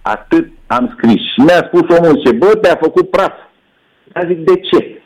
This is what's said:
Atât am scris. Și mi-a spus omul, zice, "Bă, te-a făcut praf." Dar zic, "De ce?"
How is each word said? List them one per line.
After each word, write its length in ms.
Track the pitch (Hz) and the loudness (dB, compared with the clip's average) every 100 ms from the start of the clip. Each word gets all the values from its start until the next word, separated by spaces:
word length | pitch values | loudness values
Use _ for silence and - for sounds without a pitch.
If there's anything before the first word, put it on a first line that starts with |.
Atât 460 | 98 107 - 165 165 - _ | -6 -8 -2 -2 -2 -14 _
am 280 | 120 123 - | -4 -4 -2
scris. 240 | 117 110 - | 0 0 -2
Și 60 | - 147 | 0 2
mi-a 180 | 175 170 | 2 2
spus 300 | 175 165 170 | -2 2 2
omul, 180 | 170 147 | 2 0
zice, 140 | 127 | 0
"Bă, 140 | 113 185 214 | 0 2 2
te-a 160 | 180 170 | 0 0
făcut 280 | 160 180 180 | 0 -2 0
praf." 220 | 185 185 - - _ _ _ _ _ _ | -2 -4 -8 -20 _ _ _ _ _ _
Dar 120 | - 170 | -8 -6
zic, 100 | 175 | -2
"De 180 | - - | 0 0
ce?" 420 | - - - - | 0 -2 -2 -18